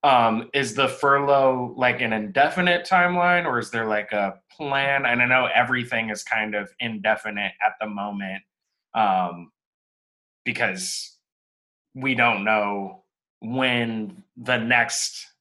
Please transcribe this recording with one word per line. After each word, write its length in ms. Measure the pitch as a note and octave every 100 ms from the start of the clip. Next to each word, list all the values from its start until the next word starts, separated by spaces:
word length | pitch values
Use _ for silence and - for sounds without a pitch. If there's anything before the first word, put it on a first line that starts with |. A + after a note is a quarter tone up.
Um, 460 | C#3+ B2+ A#2 A2 -
is 220 | C#3 B2+ A2
the 120 | C3
furlough, 840 | - C#3+ C#3 C#3+ C#3 C3+ B2+ B2 B2
like, 220 | B2+ A#2+
an 120 | A#2+
indefinite 720 | A2 G#2+ G2 D3 D#3 F3+ F3 F3
timeline, 580 | F#3 F3+ F3+ F3 F3 E3+
or 140 | B2
is 100 | G#2+
there, 160 | A#2 A2
like, 260 | G#2+ G#2
a 260 | G#2+ G2 F#2+ _
plan? 560 | _ D3 C#3 C#3 C#3 C3
And 160 | A#2+
I 40 | B2
know 220 | C3 B2
everything 560 | G#2+ B2 B2+ A#2+ A#2+ A2+
is 140 | G#2+
kind 320 | - A2+ G#2+ G#2
of 160 | G2 _
indefinite 720 | A#2+ A2 G2+ G#2+ G#2+ G2+ G2+ -
at 120 | G#2+ -
the 60 | G#2+
moment, 540 | G2+ G2+ G2+ G2 G2 _ _ _ _ _ A#2
um, 560 | G#2+ F#2 F2+ F2 E2+ _ _ _ _ _ _ _ _ _ -
because 720 | - G#2 F#2 F#3 - - _ _ _ _ _ _ _ _ C3
we 200 | C3 B2+
don't 280 | A#2+ G#2+ G#2
know 580 | A2 G#2 G2+ G2 - _ _ _ _
when 840 | A2+ B2+ C3 B2 A#2 A2 G#2 F#2 - -
the 200 | B2 B2
next 680 | A2+ B2 A#2 - - - - _